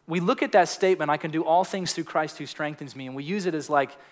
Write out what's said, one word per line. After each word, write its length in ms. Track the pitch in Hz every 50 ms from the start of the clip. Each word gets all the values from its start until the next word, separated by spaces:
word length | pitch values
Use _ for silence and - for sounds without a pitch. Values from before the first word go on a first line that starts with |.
| _ -
we 120 | 165 180
look 220 | 170 196 262 -
at 120 | 294 - -
that 160 | 202 - -
statement, 420 | - - 196 190 185 160 156 147
"I 60 | 151 151
can 120 | - 160
do 160 | 151 160 175
all 180 | 160 160 180 185
things 300 | - - 196 180 - -
through 120 | 165 160
Christ 340 | - - 165 156 151 - -
who 80 | 147 131
strengthens 480 | - - 156 151 151 - 147 135 113
me," 100 | 135 135
and 100 | 131 131
we 80 | 135 143
use 220 | 151 196 214 175
it 80 | 185 160
as, 160 | 156 139 -
like, 260 | 151 143 139 131 - - - -